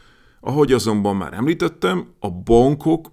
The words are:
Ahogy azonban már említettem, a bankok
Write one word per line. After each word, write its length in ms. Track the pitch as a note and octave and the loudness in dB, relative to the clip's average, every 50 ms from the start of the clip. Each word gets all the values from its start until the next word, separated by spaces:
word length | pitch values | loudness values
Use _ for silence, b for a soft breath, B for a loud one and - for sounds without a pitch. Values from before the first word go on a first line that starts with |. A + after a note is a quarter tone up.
| b b b b b b b b | b b b b b b b b
Ahogy 320 | b - C3 D3+ D3 B2+ C3 | b -4 0 2 2 4 2
azonban 440 | A#2 - A2 G#2+ G#2 G2+ G2+ G2 | 0 2 0 0 0 0 0 -2
már 160 | G2 E2+ C#2 F2+ | -2 -4 -6 -6
említettem, 760 | G2 B2+ D3+ E3+ E3+ F3 D#3+ D#3+ - - F#3 F#3 F3 - - _ _ | -4 -2 -2 -2 0 -2 -4 -4 -2 -4 -2 -2 -2 -6 -10 _ _
a 120 | - G2+ | -10 -10
bankok 800 | F2 F2+ A2 A2+ A#2 A#2 B2 C#3 D3+ D3 - D#3+ E3 D#3+ D#3+ - | -10 -10 0 2 4 4 4 4 0 0 0 -2 -2 -2 -4 -12